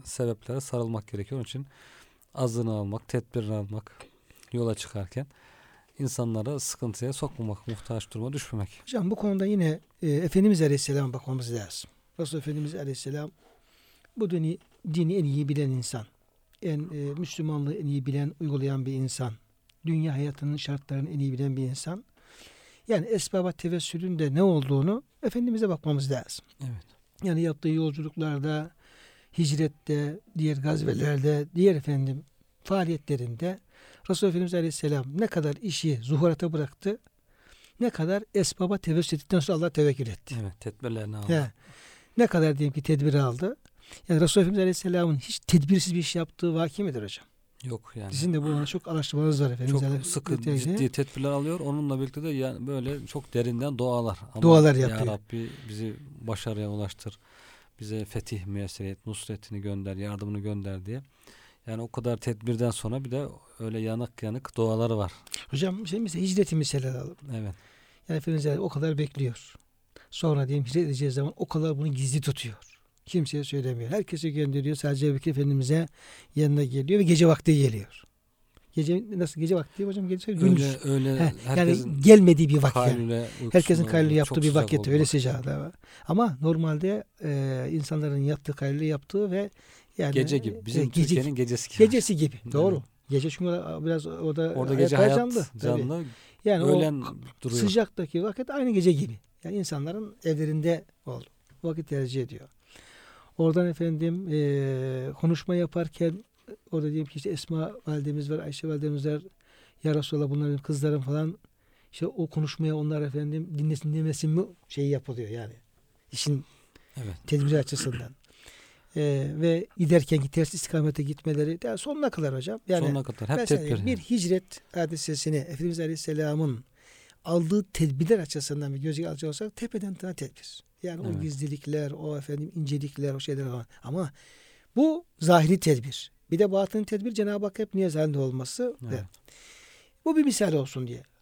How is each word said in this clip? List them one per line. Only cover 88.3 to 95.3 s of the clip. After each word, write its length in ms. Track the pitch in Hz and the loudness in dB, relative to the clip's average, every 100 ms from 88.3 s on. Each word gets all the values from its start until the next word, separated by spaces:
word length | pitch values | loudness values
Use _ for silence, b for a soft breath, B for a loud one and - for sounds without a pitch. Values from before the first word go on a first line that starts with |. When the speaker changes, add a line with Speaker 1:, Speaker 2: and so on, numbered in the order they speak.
| 147 - | -2 -4
Speaker 2:
kaylule 320 | 139 139 143 156 | -6 -4 -2 -2
yaptığı 460 | 143 - 196 202 | -4 -4 -2 0
ve 180 | 190 202 - b b b - | -2 -4 -10 b b b -4
yani, 160 | 147 | 0
Speaker 1:
Gece 240 | 139 143 143 | 2 2 0
gibi. 280 | 113 107 107 | -2 -6 -4
Bizim 160 | 156 | 0
Speaker 2:
e, 40 | 135 | 0
gece 160 | 165 | 2
Speaker 1:
Türkiye'nin 280 | 147 165 143 | 4 2 2
Speaker 2:
gibi. 80 | 127 | 0
Speaker 1:
gecesi 320 | 120 120 - | 0 -2 0
gibi. 80 | - 220 | 6 6
Speaker 2:
Gecesi 300 | 247 208 160 | 6 2 2
gibi. 200 | 151 110 | 0 -2
Speaker 1:
Evet. 100 | 113 | -4
Speaker 2:
Doğru. 300 | 139 190 151 - _ - | 2 2 0 -4 _ -2
Gece 200 | 135 151 | 0 0
çünkü 160 | - 180 175 160 160 160 | -2 -2 -2 -4 -4 -2
biraz 200 | 165 160 | -2 -4
orada 360 | 165 160 151 165 | -6 -4 0 0
Speaker 1:
Orada 220 | 135 131 135 | 0 0 4
Speaker 2:
hayat 40 | |
Speaker 1:
gece 160 | 131 139 | 4 6
Speaker 2:
daha 60 | - | 6
Speaker 1:
hayat 120 | 240 | 6
Speaker 2:
canlı. 280 | 247 | 2